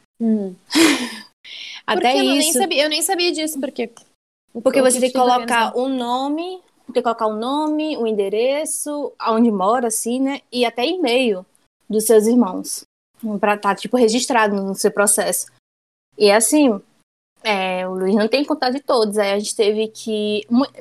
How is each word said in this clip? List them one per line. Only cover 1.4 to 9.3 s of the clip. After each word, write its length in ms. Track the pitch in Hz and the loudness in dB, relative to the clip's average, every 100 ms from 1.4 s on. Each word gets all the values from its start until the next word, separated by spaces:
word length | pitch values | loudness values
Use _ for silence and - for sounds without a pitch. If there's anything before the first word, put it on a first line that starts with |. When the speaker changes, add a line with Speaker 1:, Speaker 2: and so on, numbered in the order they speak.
| - - - - - | -20 -16 -16 -12 -4
Speaker 2:
Até 160 | 220 | 0
Speaker 1:
Porque 160 | 240 269 | 2 2
eu 40 | |
não, 80 | 262 277 | 2 2
nem 140 | 311 | 2
Speaker 2:
isso. 80 | 339 | 0
Speaker 1:
sabia, 240 | 370 294 | 0 0
eu 60 | 302 | 0
nem 120 | 302 | 0
sabia 300 | 330 370 349 | -2 0 -2
disso, 280 | 311 311 285 | -2 -4 -6
porque 300 | 262 - 233 - _ _ _ _ _ 233 | -8 -6 -10 -10 _ _ _ _ _ -2
Speaker 2:
Porque 160 | 262 269 | 0 4
Speaker 1:
o 40 | |
Speaker 2:
você 120 | 254 247 | 4 4
Speaker 1:
que 40 | |
Speaker 2:
tem 80 | 254 | 0
que 0 | |
Speaker 1:
que 0 | |
tem 0 | |
que 60 | 254 | 2
Speaker 2:
colocar 500 | 247 247 233 233 220 | 2 2 2 0 0
Speaker 1:
organizar? 60 | 247 | 0
Speaker 2:
o 140 | 269 | -2
nome, 720 | 262 240 254 277 302 349 370 _ _ - | -2 -2 -2 -2 -4 -6 -12 _ _ -6
tem 80 | 240 | -2
que 60 | |
colocar 260 | 240 226 220 | -2 -2 -2
o 80 | 214 | -2
nome, 640 | 240 294 302 302 311 254 | -4 -2 -2 -2 -2 -2
o 80 | 226 | -2
endereço, 1040 | 208 196 208 254 285 302 - 294 294 269 - | -2 -2 0 0 0 -4 -6 -8 -6 -8 -6
aonde 340 | 226 | -2